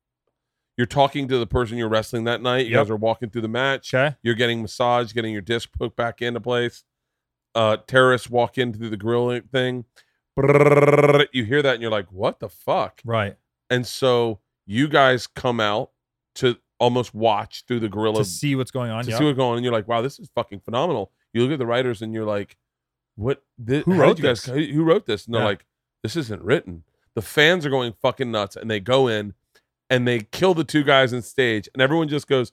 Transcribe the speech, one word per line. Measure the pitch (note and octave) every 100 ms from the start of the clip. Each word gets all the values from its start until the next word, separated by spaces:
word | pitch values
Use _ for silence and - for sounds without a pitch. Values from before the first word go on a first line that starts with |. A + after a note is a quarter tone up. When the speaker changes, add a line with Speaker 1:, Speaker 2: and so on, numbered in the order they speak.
| _ _ _ _ _ _ _ -
Speaker 1:
You're | A#2+
talking | C#3+ C#3 D3 B2+
to | B2+
the | A2+
person | B2+ A#2 A#2+
you're | A2
wrestling | A2 G#2+ A#2
that | A#2 A2+
night. | B2 B2+ A2+
You |
Speaker 2:
Yep. | B2 G#2+
Speaker 1:
guys |
are | G#2+
walking | A2 A2 A2+
through | A#2
the | A2
match. | A#2+ C3+ C3+ -
Speaker 2:
Okay. | C3 D3 C3+
Speaker 1:
You're | A#2
getting | A2+ A#2+ A#2
massaged, | G#2+ - A#2+ A#2+ A2+
getting | A2+ A2
your | G#2+
disc | F#2+ A#2 -
put | - B2 -
back | A#2 -
into | A#2+ A#2+
place. | A#2 B2 A#2+ - _ _ _ _ _ _ _
Uh, | A2+ A2 A2 -
terrorists | C3 C3 B2 -
walk | A#2+ A#2 B2+
in | B2
through | G#2+ A2+
the | G#2
grill | A2 A#2+ B2 B2 -
thing. | C3 B2+ B2+ - _ _ _ _ -
Brrrr, | C3+ C#3+ D3 D3 C#3+ D3 D3 C#3+ C#3+
you | B2+
hear | G#2+ C#3+
that | C#3
and | A#2
you're | A2+
like, | G#2+ F2+
"What | F#2 A#2+ -
the | G#2+
fuck?" | - - F3 G#2 -
Speaker 2:
Right. | A2+ A2+ G2+ - _ _ -
Speaker 1:
And | B2 A#2+
so | - C3 A#2+ A#2 G#2+ _ _ -
you | A2 D3
guys | D3 C3+ B2 -
come | - B2+ A#2
out | G#2 G#2+ - _ _ _ _ -
to | B2+ - _ -
almost | A#2+ B2 A#2
watch | G#2+ A2+ G#2 A2+ - -
through | A#2+
the | A2
gorilla | G2+ A2 G#2+
Speaker 2:
To |
see | G2 F2 D3 C3+
what's | B2
going | B2+ A#2+
on, | A2
Speaker 1:
to | A#2+
Speaker 2:
yeah. | A2+
Speaker 1:
see |
what's | D3 C3
going | B2+
on. | A#2
And |
you're | B2
like, | A2+ G#2
"Wow, | A#2
this | C3+ -
is | E3+
fucking | A#2+ - G2
phenomenal." | - A#2 F3 B2 F#2 _ _
You | A2+
look | C3
at | C#3+
the | A#2
writers | A#2+ B2+ G#2
and | A2
you're | A2
like, | G#2+ G#2 G2 _ _ _ _ _ _ -
"What? | A#2 C#3+ _ -
Thi-, | A2 C#3+
Speaker 2:
Who | E3+
Speaker 1:
how | F#3
Speaker 2:
wrote | C3+ E3
Speaker 1:
did |
you | C#3
guys, | A#2
Speaker 2:
this? | B2+
Speaker 1:
who, | C3+ D#3
who | D3
wrote | D#3+ G3+ -
this?" | G#2 A2+
And |
they're | A#2
Speaker 2:
Yeah. | G#2
Speaker 1:
like, | G2 _ _ _ _
"This | G#2+ D#3+
isn't | A2+ F#2+
written." | F#2+ C3+ - E2 - _ _
The | A#2
fans | G2+ D3+ D#3 F3+ D3
are |
going | C3+ A#2+ -
fucking | C3 A#2+ B2
nuts, | A2 G2+ -
and | A2
they | G#2+
go | F#2+ C3+ B2+
in | G#2+ G#2 - _ _ _ _ -
and | B2+ B2
they | A#2+
kill | G#2+ - F#3
the | D#3+
two | D#3 D3+
guys | C#3 C3+ C3
on | B2
stage, | - - B2 G#2+ -
and | B2+
everyone | C3 E3 D3+
just | D3 -
goes, | C3 A#2